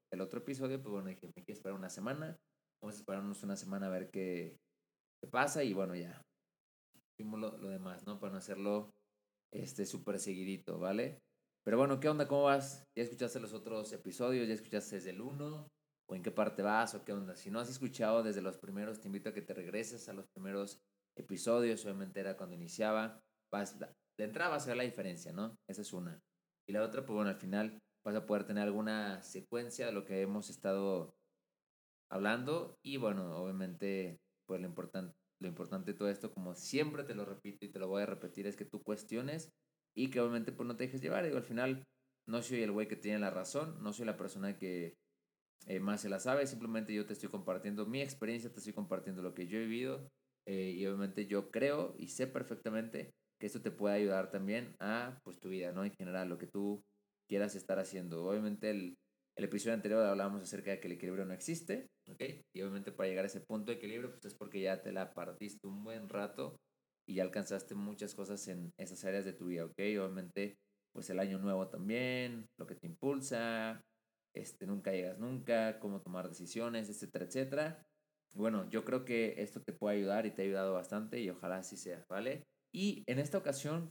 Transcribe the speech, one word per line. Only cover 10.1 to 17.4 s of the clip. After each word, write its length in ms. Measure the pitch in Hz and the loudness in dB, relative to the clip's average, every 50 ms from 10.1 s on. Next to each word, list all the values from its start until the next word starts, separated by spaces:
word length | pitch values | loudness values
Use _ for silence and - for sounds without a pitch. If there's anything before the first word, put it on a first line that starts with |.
| 101 101 | -2 -2
seguidito, 600 | - 104 95 92 95 95 98 95 - - 85 82 | -2 -2 -2 -2 -2 -2 -4 -4 -4 -6 -4 0
¿vale? 400 | 87 92 98 110 123 143 156 - - _ _ _ _ _ _ _ _ | 2 2 2 2 2 0 -2 -8 -14 _ _ _ _ _ _ _ _
Pero 140 | 107 113 120 | 4 6 8
bueno, 240 | 139 139 135 135 | 8 6 6 4
¿qué 80 | 143 151 | 4 4
onda? 180 | 151 151 143 - | 4 4 4 4
¿Cómo 160 | 143 143 143 | 6 8 8
vas? 400 | 139 139 139 135 - - - - - _ 113 | 8 8 8 4 0 -6 -10 -14 -8 _ -2
¿Ya 60 | 120 | -2
escuchaste 340 | 117 - - 127 113 - 127 | -2 -2 -2 -2 -2 -2 -2
los 140 | 113 101 110 | -4 -4 -6
otros 400 | 113 - 113 113 107 104 107 113 | -8 -6 -4 -2 -2 -2 -4 -6
episodios? 560 | - - 95 87 - 123 127 127 127 120 110 | -8 -8 -8 -2 2 4 4 6 6 4 4
¿Ya 40 | 110 | 2
escuchaste 440 | 107 - - 110 104 101 - 104 95 | 0 -2 -2 -2 -2 0 0 -2 -4
desde 140 | 90 95 | -4 -4
el 100 | 90 98 | -6 -4
uno? 480 | 117 135 143 143 147 151 156 151 147 139 - _ _ _ _ _ _ - | -4 -4 -4 -4 -4 -4 -4 -6 -8 -12 -18 _ _ _ _ _ _ -8
¿O 60 | 95 | -6
en 80 | 92 87 | -4 -2
qué 80 | 113 | 0
parte 300 | - 107 104 104 - - | 4 4 4 4 4 4
vas? 320 | 98 104 107 110 117 107 - | 4 6 6 6 6 4 2
¿O 120 | 101 - | -4 -6
qué 80 | - 101 | -4 -4
onda? 240 | 101 98 92 90 | -2 -4 -4 -6
Si 120 | - | -8